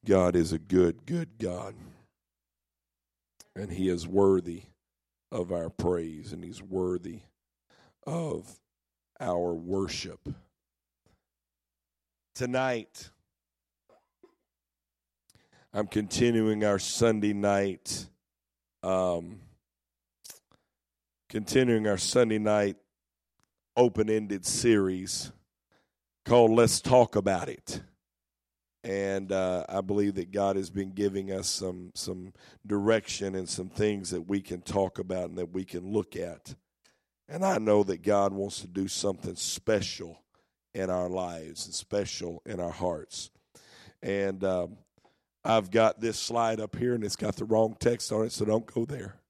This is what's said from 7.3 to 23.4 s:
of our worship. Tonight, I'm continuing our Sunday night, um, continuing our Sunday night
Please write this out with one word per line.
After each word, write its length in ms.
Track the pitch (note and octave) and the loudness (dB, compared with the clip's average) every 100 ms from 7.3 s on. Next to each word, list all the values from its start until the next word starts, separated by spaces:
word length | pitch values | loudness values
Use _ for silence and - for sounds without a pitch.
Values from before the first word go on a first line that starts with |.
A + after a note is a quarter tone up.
| _ _ _ _ _ _ _ - | _ _ _ _ _ _ _ -8
of 540 | E3 D#3+ D#2+ - - _ _ _ _ _ _ | -6 -4 -8 -10 -20 _ _ _ _ _ _
our 320 | - F2 F2 | -4 -2 -2
worship. 760 | E2 F2 F#2+ F#2 - F#2 - - - _ _ _ _ _ _ _ _ _ _ _ _ _ _ _ _ _ _ _ | -4 -4 -2 -2 -6 -10 -12 -14 -14 _ _ _ _ _ _ _ _ _ _ _ _ _ _ _ _ _ _ _
Tonight, 760 | - B2+ B2+ C3 A#2+ G#2 - - _ _ _ _ _ _ _ _ _ _ _ _ _ _ _ _ _ _ _ _ _ _ _ _ _ _ | -8 -2 0 0 -2 -6 -18 -20 _ _ _ _ _ _ _ _ _ _ _ _ _ _ _ _ _ _ _ _ _ _ _ _ _ _
I'm 140 | G2+ G#2 | -6 -2
continuing 760 | G#2+ G#2 - A#2+ A#2 A2 G#2+ | -2 -2 2 4 4 2 4
our 140 | G#2 G2 | 2 2
Sunday 540 | - - A#2 G#2+ G#2 | 0 2 4 4 0
night, 760 | G2+ G2+ G2+ G2+ F#2 - - - _ _ _ _ _ _ _ | 2 2 4 2 -2 -10 -10 -10 _ _ _ _ _ _ _
um, 580 | F#2 F#2+ F#2 F2 E2+ A2 - _ _ _ _ _ _ _ - - _ _ _ _ _ _ _ _ _ | -2 0 2 -2 -6 -16 -20 _ _ _ _ _ _ _ -20 -20 _ _ _ _ _ _ _ _ _
continuing 600 | A2 G2+ C3+ B2+ A2+ G#2+ | -8 2 4 4 4 2
our 100 | F#2+ | 0
Sunday 400 | - B2+ A#2 G#2+ | 0 2 4 2
night 380 | G#2+ G#2 G2+ - _ _ _ _ _ _ | 2 4 2 -2 _ _ _ _ _ _